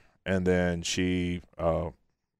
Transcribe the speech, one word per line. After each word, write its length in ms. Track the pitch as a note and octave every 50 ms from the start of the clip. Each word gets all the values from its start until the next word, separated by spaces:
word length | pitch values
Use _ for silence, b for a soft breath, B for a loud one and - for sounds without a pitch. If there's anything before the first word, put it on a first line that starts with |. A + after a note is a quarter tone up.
| _ _ _ _ _
and 220 | - F#2+ F#2+ F2+
then 360 | F2+ F2+ F2+ F2+ F2+ F2 E2+ E2
she, 600 | - - - F#2 F2+ F2+ F2+ F2 F2 F2 F2 - _ _ -
uh, 320 | E2 E2 D#2+ E2 E2 E2 - _ _ _ _ _ _ _ _